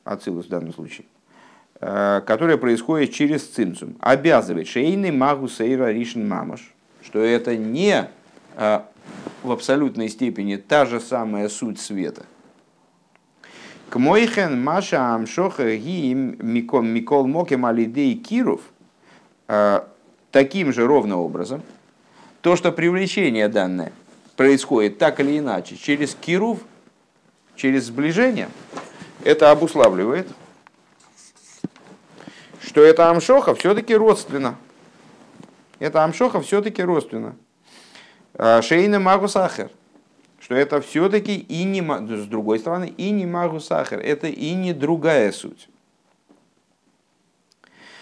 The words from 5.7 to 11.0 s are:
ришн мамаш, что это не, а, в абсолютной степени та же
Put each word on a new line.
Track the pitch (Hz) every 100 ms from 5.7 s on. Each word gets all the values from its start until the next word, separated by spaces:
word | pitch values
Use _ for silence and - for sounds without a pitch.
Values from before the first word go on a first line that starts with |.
| 131 123
ришн | 110 117 120 104
мамаш, | 90 - - - _ _ _
что | - 107
это | 113 117 120
не, | 117 110 127 202 160 90 - _ _ _ -
а, | 107 107 - _ - - - -
в | 127
абсолютной | 120 - 139 135 107 107
степени | 104 123 107 101 98
та | - 147
же | 127 117